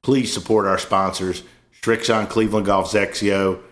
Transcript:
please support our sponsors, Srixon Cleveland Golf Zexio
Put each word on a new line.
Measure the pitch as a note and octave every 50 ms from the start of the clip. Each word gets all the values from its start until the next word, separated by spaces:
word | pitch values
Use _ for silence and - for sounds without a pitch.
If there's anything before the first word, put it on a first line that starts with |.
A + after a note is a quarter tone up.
please | - - C3+ C3+ B2 G#2+ -
support | G#2 F2+ - A2 A2 G2
our | G2 F#2+
sponsors, | F#2 - - G#2 F#2+ G2 F#2+ F#2 - F#2+ F#2 F2 - - - - _ _ _ _ _
Srixon | - A2+ A2+ A2 - - A2+ A2 G#2
Cleveland | - - A2+ A2 G#2 G#2 G#2+ G2
Golf | G2 G2+ F#2+ F#2 -
Zexio | G#2 G#2 G2+ G2 - - G#2 G2+ G2 G2 G2 F#2+ F2+ - - -